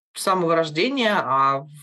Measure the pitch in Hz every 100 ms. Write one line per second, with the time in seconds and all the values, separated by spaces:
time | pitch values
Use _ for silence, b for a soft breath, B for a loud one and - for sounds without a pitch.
0 | _ - - 185 165 165 156 151 233 277
1 | 220 196 123 135 135 139 151 147